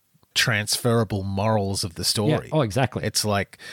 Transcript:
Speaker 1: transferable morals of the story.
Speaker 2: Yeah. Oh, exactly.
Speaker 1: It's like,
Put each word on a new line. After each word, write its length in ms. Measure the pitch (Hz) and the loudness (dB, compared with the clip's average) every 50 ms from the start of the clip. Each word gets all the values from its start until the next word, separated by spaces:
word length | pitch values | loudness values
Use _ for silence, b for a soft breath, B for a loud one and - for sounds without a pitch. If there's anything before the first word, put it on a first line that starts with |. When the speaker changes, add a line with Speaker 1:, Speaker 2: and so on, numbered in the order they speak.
| _ _ _ _ _ _ - | _ _ _ _ _ _ -2
Speaker 1:
transferable 880 | - - - 113 104 104 - - - - 123 117 117 113 95 - 98 95 | 0 0 2 2 0 0 0 -2 0 2 2 2 2 2 2 0 -2 -2
morals 600 | 98 98 98 101 113 110 107 98 98 98 98 - | -2 -2 0 0 2 2 2 0 -2 -2 -2 -4
of 120 | 95 - | -4 -6
the 80 | - 85 | -4 -2
story. 440 | - - 117 104 147 156 - - - | -2 0 2 2 2 2 0 -2 -2
Speaker 2:
Yeah. 60 | - | 0
Oh, 80 | 156 | 0
exactly. 420 | 139 110 90 117 135 - - 92 - | 0 0 2 0 0 0 0 -2 -4
Speaker 1:
It's 220 | 107 - - - | -2 -2 0 0
like, 320 | 107 104 101 92 - - B B B | 0 0 0 -2 -4 -8 B B B